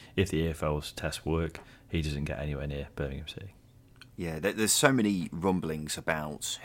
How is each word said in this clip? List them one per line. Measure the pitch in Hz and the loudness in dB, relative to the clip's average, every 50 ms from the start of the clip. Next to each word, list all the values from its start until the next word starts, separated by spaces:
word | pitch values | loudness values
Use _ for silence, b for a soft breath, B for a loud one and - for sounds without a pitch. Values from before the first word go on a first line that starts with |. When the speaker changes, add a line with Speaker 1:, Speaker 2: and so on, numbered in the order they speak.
| B B B | B B B
Speaker 1:
if | B 95 82 | B 2 2
the | - 78 | 2 2
E | 80 82 | 2 2
F | 78 76 82 | 0 0 0
L's | 78 76 73 73 - - | 0 0 0 -2 -6 -8
tests | - - 80 76 - - | -6 -6 -6 -4 -4 -2
work, | 76 80 80 82 78 - - B B B B B B | 0 2 2 0 0 -4 -8 B B B B B B
he | - 85 76 | -2 -2 0
doesn't | 76 73 71 71 | 0 -2 -2 -2
get | 78 73 - | -4 -4 -4
anywhere | 73 76 73 69 69 | -4 -4 -4 -4 -4
near | 73 71 71 69 - - | -4 -4 -4 -6 -8 -6
Birmingham | - 73 69 67 67 80 76 | -6 -4 -4 -4 -6 -8 -10
City. | - - - 98 - - - - - - - - - - - - - | -10 -12 -12 -14 -16 -18 -20 -20 -20 -20 -20 -20 -20 -20 -20 -18 -10
Speaker 2:
Yeah, | - 90 82 80 78 | -8 -6 -4 -4 0
there, | 76 101 101 | 0 0 2
there's | 107 110 104 - | 2 2 4 4
so | - - 143 135 | 6 6 6 6
many | 127 107 104 101 92 82 - - | 6 4 4 2 2 0 -2 -2
rumblings | 85 82 98 92 92 78 80 78 76 76 76 - - | 0 2 4 4 2 2 -2 -2 -4 -4 -6 -6 -4
about | - - 80 78 76 76 73 - - - - - | 0 0 0 0 0 -4 -6 -6 -6 -8 -8 -8